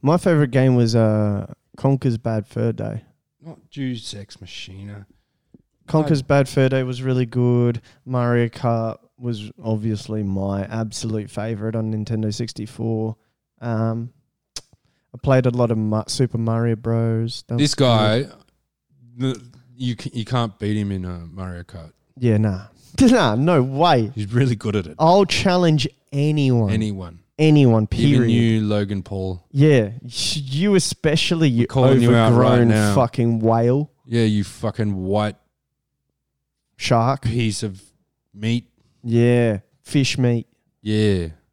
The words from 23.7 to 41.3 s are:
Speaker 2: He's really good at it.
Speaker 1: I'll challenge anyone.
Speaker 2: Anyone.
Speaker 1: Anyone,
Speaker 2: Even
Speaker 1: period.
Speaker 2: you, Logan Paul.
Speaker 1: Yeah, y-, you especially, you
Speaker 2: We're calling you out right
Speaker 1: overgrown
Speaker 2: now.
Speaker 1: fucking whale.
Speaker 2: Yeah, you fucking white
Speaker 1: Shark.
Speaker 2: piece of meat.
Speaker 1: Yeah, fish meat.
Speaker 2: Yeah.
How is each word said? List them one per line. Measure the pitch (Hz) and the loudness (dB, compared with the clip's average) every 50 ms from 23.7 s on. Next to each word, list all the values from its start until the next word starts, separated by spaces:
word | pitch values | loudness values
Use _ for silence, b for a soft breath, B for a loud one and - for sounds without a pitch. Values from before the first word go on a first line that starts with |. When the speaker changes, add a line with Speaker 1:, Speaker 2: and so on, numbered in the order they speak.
| 135 139 165 175 151 123 113 101 - | 0 2 2 4 4 4 2 -2 -4
Speaker 2:
He's | 107 104 98 113 | -8 -8 -2 0
really | 123 135 131 120 | 2 2 2 0
good | 104 - 110 101 | -2 -4 -2 -2
at | 107 90 | -2 -4
it. | 80 76 | -4 -4
Speaker 1:
I'll | - 156 165 175 202 196 | 0 4 4 6 4 4
challenge | - - - - 196 180 180 180 165 156 147 120 139 _ _ _ _ - | 2 0 0 0 2 2 2 4 4 2 2 0 -4 _ _ _ _ -4
anyone. | 139 143 151 151 151 139 131 123 120 113 101 | -2 0 0 0 2 2 2 2 2 2 0
Speaker 2:
Anyone. | 95 95 110 107 101 95 92 85 85 87 _ _ _ | 0 -2 -2 -4 -6 -8 -10 -14 -16 -20 _ _ _
Speaker 1:
Anyone, | - 156 156 151 147 139 123 113 110 107 - | 2 4 6 6 8 8 6 6 4 2 0
Speaker 2:
Even | - 117 113 143 143 131 | 0 0 2 4 4 4
Speaker 1:
period. | 117 117 | 2 2
Speaker 2:
you, | 117 120 117 113 113 110 | 2 2 2 2 2 0
Logan | 107 104 104 104 101 98 104 98 87 | 0 0 0 -2 -2 -2 -4 -8 -8
Paul. | - 98 98 95 95 92 87 _ _ | -8 -8 -8 -6 -6 -8 -10 _ _
Speaker 1:
Yeah, | - 139 143 156 147 127 107 101 113 123 | 0 2 4 4 6 4 2 0 -6 -12
y-, | - 127 117 - - - - | -16 -12 -8 -6 -4 -4 -4
you | 156 139 131 131 147 185 208 202 | -6 -6 -6 -4 -2 0 2 2
especially, | 185 - - - _ - 156 147 160 - - 180 165 160 143 | 2 0 0 -6 _ -2 0 0 0 0 0 0 2 2 2
you | 120 117 120 | 2 2 0
Speaker 2:
We're | |
calling | - - 131 127 131 135 120 | 0 2 2 4 4 4 4
you | 120 120 120 | 4 4 4
out | 117 113 113 | 4 4 4
right | 113 120 127 123 123 | 4 4 4 4 6
Speaker 1:
overgrown | 123 120 117 | 4 6 6
Speaker 2:
now. | 107 107 107 104 101 | 4 4 4 2 2
Speaker 1:
fucking | 139 123 117 - - 120 117 117 113 | 2 2 0 0 0 0 0 0 2
whale. | 110 113 113 117 117 120 127 143 147 - _ _ _ | 2 2 2 4 2 2 2 0 -2 -4 _ _ _
Speaker 2:
Yeah, | - 117 117 113 | -4 0 0 2
you | 110 107 104 98 | 2 2 0 -2
fucking | - - - 117 110 - - 110 104 101 | -4 -8 -8 -8 -8 -4 -2 -4 -4 -2
white | 95 92 95 98 104 104 104 101 _ _ _ _ _ _ _ _ _ _ _ _ _ _ _ _ _ _ _ _ _ _ _ _ _ _ _ _ | -4 -4 -2 0 0 -2 -2 -6 _ _ _ _ _ _ _ _ _ _ _ _ _ _ _ _ _ _ _ _ _ _ _ _ _ _ _ _
Speaker 1:
Shark. | _ - - 131 117 113 123 135 - - | _ -2 0 2 2 2 2 -2 -2 -4
Speaker 2:
piece | 117 113 120 117 110 98 - - | -4 -2 0 -2 -2 -2 -4 -8
of | 107 92 95 _ _ _ _ _ _ _ _ _ _ _ | -8 -10 -12 _ _ _ _ _ _ _ _ _ _ _
meat. | 101 104 113 117 120 - _ _ _ _ _ _ _ - | -8 -4 -2 -2 -4 -4 _ _ _ _ _ _ _ -6
Speaker 1:
Yeah, | 120 117 117 120 120 123 120 120 113 107 98 - _ _ _ | 0 2 2 4 4 4 2 2 0 0 -4 -6 _ _ _
fish | _ - - 147 135 - - | _ -4 -2 0 0 0 0
meat. | - 127 120 120 117 110 _ _ _ _ _ _ _ | 0 0 0 0 -2 -4 _ _ _ _ _ _ _
Speaker 2:
Yeah. | _ 107 107 107 107 104 98 92 85 80 | _ -2 0 2 2 2 2 0 -2 -6